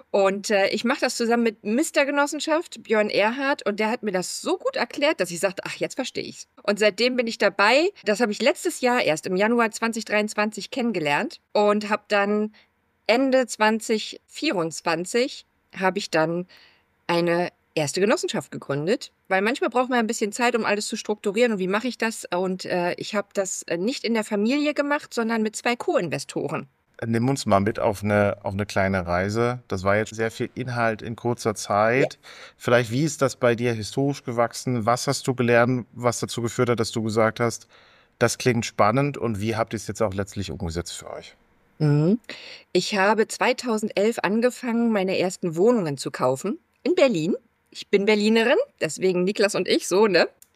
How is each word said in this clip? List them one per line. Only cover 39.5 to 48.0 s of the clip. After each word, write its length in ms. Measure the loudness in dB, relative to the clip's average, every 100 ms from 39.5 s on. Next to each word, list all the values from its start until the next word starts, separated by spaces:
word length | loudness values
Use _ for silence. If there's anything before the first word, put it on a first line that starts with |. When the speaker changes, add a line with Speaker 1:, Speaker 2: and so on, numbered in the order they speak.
Speaker 2:
habt 200 | -2 -2
ihr 20 | -4
es 100 | -8
jetzt 160 | -2
auch 100 | -2
letztlich 380 | -2 -6 -6 -8
umgesetzt 440 | -6 -6 -6 -8
für 140 | -12 -14
euch? 280 | -14 -16 -20 _ _ _ -2
Speaker 1:
Mhm. 400 | 2 4 4 2 -2 -18 -18 -20 _
Ich 260 | -2 0 2
habe 300 | 4 4 0
zweitausendelf 920 | 0 0 0 -2 -2 -2 0 0 0
angefangen, 720 | -2 2 0 0 -2 0 2
meine 260 | 2 0 0
ersten 380 | -2 -2 -4
Wohnungen 440 | 2 4 4 0 -4
zu 120 | -6
kaufen 480 | -2 0 0 -4 -6 _ _
in 140 | 0 4
Berlin. 400 | 4 4 0 -2 -6 _ _
Ich 160 | -18 0
bin 200 | 2